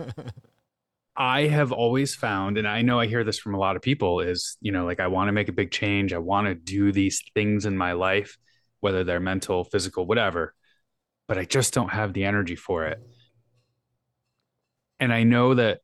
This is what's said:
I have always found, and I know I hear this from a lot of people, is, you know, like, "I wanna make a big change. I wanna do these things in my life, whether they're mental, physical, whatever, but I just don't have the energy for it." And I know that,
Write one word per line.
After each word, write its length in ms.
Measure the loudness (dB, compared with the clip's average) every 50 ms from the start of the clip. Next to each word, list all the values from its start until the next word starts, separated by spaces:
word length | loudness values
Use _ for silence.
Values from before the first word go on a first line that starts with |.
| -12 -12 -12 -12 -14 -14 -16 -18 -20 _ _ _ _ _ _ _ _ _ _ _ _ _ _ -4
I 280 | -2 0 0 2 2 2
have 240 | 2 2 2 2 2
always 420 | 2 2 2 2 2 0 -2 -4
found, 440 | -4 -2 -2 -2 0 -2 -2 -2 -2
and 100 | -2 0
I 140 | 0 2 2
know 180 | 2 4 2
I 80 | 2 0
hear 160 | 0 0 -2
this 160 | -2 -4 -4
from 140 | -6 -4 -2
a 40 | 0
lot 160 | 0 0 0
of 80 | 0 -2
people, 380 | -2 0 0 0 0 0 0
is, 360 | 0 -2 -2 -4 -6 -8 -10 -8
you 100 | -6 -4
know, 140 | -2 -2 -2
like, 160 | -2 -2 -2
"I 80 | -2 0
wanna 240 | 0 0 0 0 0
make 160 | 0 -2 -2
a 40 | -2
big 200 | -2 -2 -2 -2
change. 400 | -4 -2 0 0 0 0 0 -2
I 60 | -4
wanna 360 | -2 0 0 0 0 0 -2
do 380 | -4 -8 -6 -2 2 2 2 2
these 280 | 2 2 0 0 -4 -6 -4 -2
things 320 | -2 0 2 0 0 0
in 100 | -2 -2
my 140 | 0 -2 -2
life, 480 | 0 0 0 2 0 0 -2 -4 -10 -20 _ _ _ _ _ _ _ _
whether 240 | -2 0 0 0 0
they're 160 | 0 -2 -2
mental, 460 | -2 -2 -2 -2 -2 -2 -2 -2 -2
physical, 420 | -2 -2 -2 -2 -2 -4 -4 -2
whatever, 480 | 0 0 2 2 0 0 -2 -4 -6 -8 _ _ _ _ _ _ _ _ _ _ _ _ _ _
but 100 | -6 -4
I 80 | -4 -4
just 300 | 0 0 0 0 2 0
don't 140 | 0 -2 -2
have 240 | -2 -4 -4 -4 -2
the 120 | -2 -2
energy 300 | 0 0 0 -2 -4 -6
for 320 | -8 -6 -4 -2 -2 -2
it." 140 | -4 -6 -8 -12 -18 -20 _ _ _ _ _ _ _ _ _ _ _ _ _ _ _ _ _ _ _ _ _ _ _ _ _ _ _ _ _ _ _ _ _ _ _ _ -2
And 120 | 0 2 4
I 120 | 4 6
know 300 | 6 6 6 6 6 6
that, 260 | 6 4 4 2 -2